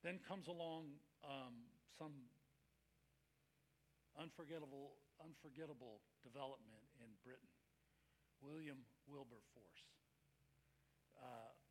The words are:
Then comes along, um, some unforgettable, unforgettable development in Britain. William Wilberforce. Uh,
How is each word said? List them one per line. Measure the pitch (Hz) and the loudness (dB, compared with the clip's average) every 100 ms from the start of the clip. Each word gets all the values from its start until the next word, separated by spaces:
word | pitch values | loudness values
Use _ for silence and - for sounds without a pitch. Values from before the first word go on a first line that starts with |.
Then | 170 185 - | 4 6 4
comes | 196 165 | 2 4
along, | 170 165 160 156 147 - - | 6 6 6 2 -2 -10 -6
um, | 147 139 127 120 120 - - - | 2 2 2 -2 -6 -12 -14 -2
some | 156 143 123 - - - - - - - - - - - - - - - - - - 147 | 0 0 -6 -12 -20 -20 -20 -20 -20 -20 -20 -20 -20 -20 -20 -20 -20 -20 -20 -20 -8 -2
unforgettable, | 160 - 151 160 143 139 139 - - - | 0 0 0 2 2 0 -2 -4 -14 -10
unforgettable | 160 156 151 135 156 131 123 107 - - | -8 -6 -4 0 0 0 -2 -4 -8 -12
development | 127 131 135 135 110 107 - 135 | -6 4 4 4 -6 -12 -14 -10
in | 117 104 | -10 -8
Britain. | 123 127 - - - - - - - - - - | -8 -10 -10 -18 -20 -20 -20 -20 -20 -20 -20 -6
William | 139 156 151 135 117 - - | 0 2 4 2 -4 -12 -4
Wilberforce. | 143 123 117 - 120 92 - - - - - - - - - - - - - - - | -2 -2 -8 -10 -14 -12 -12 -12 -16 -20 -20 -20 -20 -20 -20 -20 -20 -20 -20 -18 -8
Uh, | 127 117 113 - - | -4 -2 -4 -8 -16